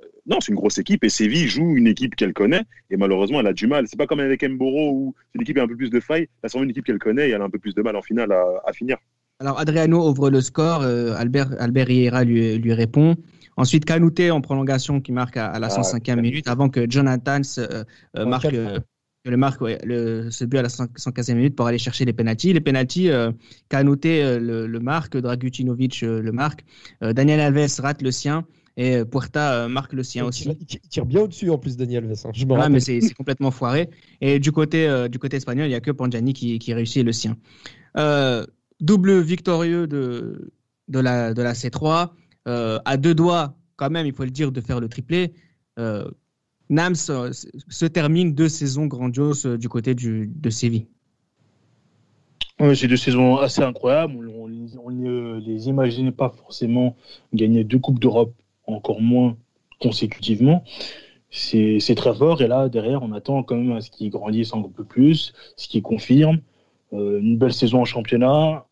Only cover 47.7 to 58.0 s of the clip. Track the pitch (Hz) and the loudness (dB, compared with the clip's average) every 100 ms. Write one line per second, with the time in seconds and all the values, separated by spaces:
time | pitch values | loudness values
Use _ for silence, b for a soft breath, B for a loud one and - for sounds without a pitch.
47.7 | - 165 165 147 165 175 143 160 151 143 | -4 -2 0 2 2 2 2 0 0 -4
48.7 | 135 151 127 127 120 147 139 131 120 113 | -2 -4 -4 -4 0 0 0 -4 -4 -4
49.7 | 120 113 123 120 110 107 135 120 107 120 | -4 -2 -2 -2 -4 -6 -6 -4 -2 -2
50.7 | 113 113 _ _ _ _ _ _ _ _ | -2 -4 _ _ _ _ _ _ _ _
51.7 | _ _ _ _ _ _ _ - - 147 | _ _ _ _ _ _ _ -14 2 4
52.7 | 135 127 123 - 123 127 135 135 - 135 | 4 4 2 2 4 4 4 2 2 0
53.7 | 117 123 147 160 123 117 113 113 117 117 | 0 2 2 0 -6 -12 -14 -14 -12 -14
54.7 | 123 120 127 123 123 117 113 110 110 120 | -16 -12 -8 -4 -4 -6 -8 -8 -6 -2
55.7 | 135 127 117 131 120 131 - _ - 117 | 0 0 0 -2 -2 -4 -4 _ -6 0
56.7 | 120 127 123 b b b 110 110 117 107 | 2 0 -2 b b b 0 2 2 4
57.7 | 127 - 127 | 4 4 4